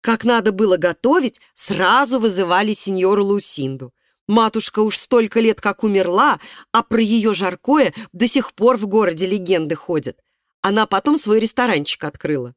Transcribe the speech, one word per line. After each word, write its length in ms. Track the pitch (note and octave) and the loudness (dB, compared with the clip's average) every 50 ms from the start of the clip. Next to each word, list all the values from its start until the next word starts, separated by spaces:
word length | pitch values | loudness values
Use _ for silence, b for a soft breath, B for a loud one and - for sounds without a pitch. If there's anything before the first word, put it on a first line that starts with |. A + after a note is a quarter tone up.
Как 240 | - A#3 A3+ A3 - | 0 -2 -2 0 0
надо 260 | A#3 A#3+ A3+ F#3 G#3+ | 0 0 2 0 -2
было 240 | G3 F#3 A3 G3+ F#3 | 0 0 2 2 2
готовить, 640 | F3 E3 F3 E3+ _ - B3 D4+ F4+ C4+ A#3 - b b b b | 2 0 -2 -2 _ 0 2 2 2 0 -2 -6 b b b b
сразу 640 | - - - G3+ D#3 F#3 F3+ A3 B3+ C#4+ A3+ B3+ B3+ | -8 -6 -4 -2 0 2 2 4 2 2 0 0 0
вызывали 540 | A3 A3+ F#3 F#3 F#3+ E3+ F3 F#3+ G#3 G#3+ G#3+ | 0 0 0 0 0 0 0 0 0 0 -4
сеньору 500 | - - G3 G3 F#3 F#3 F#3+ G3+ G3+ G3+ | -4 -6 -6 -2 0 2 2 2 2 2
Лусинду. 680 | G3 G3+ G3+ - - - - C3+ C3+ C3+ B2+ C3 B2 _ _ _ _ _ _ _ | 0 -2 -2 -2 -6 -8 -6 -6 -8 -8 -10 -14 -18 _ _ _ _ _ _ _
Матушка 540 | - G#3 A3+ A3+ A3 - A3 - - - G#3+ | 2 2 4 4 4 0 -2 -6 -4 -2 0
уж 160 | G#3+ A3 - | 0 0 0
столько 420 | - - - B3 A#3+ A3+ G3+ - A#3 | -4 -2 2 2 2 2 2 0 2
лет 220 | A#3 A3 G#3 - | 2 2 0 0
как 240 | - G#3 F#3+ - - | -2 -4 -4 -2 -2
умерла, 560 | G#3+ G3+ G3 F#3 F3 F3 G3+ C4+ D4 A3 D#3 B B B B B B - | 0 2 2 0 2 2 2 2 2 0 -2 B B B B B B -2
а 100 | A3+ A3+ | -2 0
про 180 | _ G#3+ A3+ | _ 0 0
её 320 | A3+ G#3 A3+ A3+ G#3 A3+ G#3 | 2 2 2 2 2 0 0
жаркое 600 | E3 G3 F3+ F3+ - - A#3+ C#4+ D#4 C4 D#3+ B A3 A3 B | 0 -2 -4 -4 -4 -2 0 2 4 2 2 B -8 -18 B
до 160 | - F3 A3+ | -4 -2 -2
сих 260 | A#3 - C#4 A3+ - _ | 0 0 -2 -2 -2 _
пор 220 | - G#3 A#3+ C4 | 2 2 2 2
в 100 | G#3+ G#3 | 2 -2
городе 400 | G3+ F#3+ A3 G#3+ F3+ E3+ D#3+ F#3 | 0 0 2 2 2 0 -2 -2
легенды 500 | F#3 G3+ G#3 F3+ E3 - E3+ D#3+ D3 D#3+ | -2 -2 -4 0 0 0 0 0 -4 -8
ходят. 460 | - - - F3 D3+ - - - _ _ _ _ _ _ _ _ _ | -10 -6 -4 -4 -4 -4 -6 -12 _ _ _ _ _ _ _ _ _
Она 260 | - G3 G3+ A3 A3 | -4 0 0 0 0
потом 300 | - - F#3+ - D4 D4 | 0 -2 -2 0 0 0
свой 220 | C#4+ - G#3 G#3+ A3 | 0 2 2 2 2
ресторанчик 640 | A3 A3 - - B3 A#3+ G3 C#3+ D3 - - - - | 2 0 -2 -2 0 0 0 -2 -2 -4 -8 -8 -8
открыла. 500 | D3 - - - E3+ D3+ C#3 B2 A#2+ B2 | -12 -10 -8 -6 -4 -4 -4 -6 -10 -14